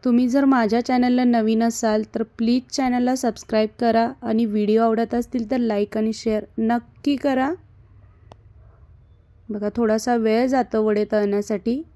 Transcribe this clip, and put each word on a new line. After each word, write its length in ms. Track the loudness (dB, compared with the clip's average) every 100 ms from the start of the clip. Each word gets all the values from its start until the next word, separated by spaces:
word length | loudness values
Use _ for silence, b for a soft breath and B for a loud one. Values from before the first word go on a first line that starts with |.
तुम्ही 240 | 2 2 2
जर 160 | 2 4
माझ्या 400 | 2 2 0 0
चॅनलला 380 | 0 2 2
नवीन 400 | 2 2 2 2
असाल 400 | 0 0 -2 -2 -2 -6
तर 80 | -8 -2
प्लीज 240 | 0 0 -2
चॅनलला 440 | -4 -2 0 0 0
सबस्क्राईब 540 | -2 -6 -4 0 0 0
करा 320 | 0 2 0 -4
आणि 240 | -4 -2 0
व्हिडिओ 360 | 0 2 2
आवडत 320 | 2 0 -2
असतील 380 | -2 -4 -6 -4
तर 60 | -2
लाईक 400 | 0 -2 -2 -2
आणि 160 | -2
शेअर 300 | -2 -2 -2 -4 -4
नक्की 580 | -2 -2 -4 -8 -4 -2
करा. 360 | 0 0 -2 -4 -12 -20 -20 b b b b b -20 -20 b b b -20 -20 -20 _ _ -12
बघा, 200 | -8 -6 -2
थोडासा 400 | 0 0 0 0
वेळ 300 | 2 2 2
जातो 340 | 0 0 0
वडे 220 | 0 0 0
तळण्यासाठी 680 | 0 0 -2 -2 -4 -2 -4 -6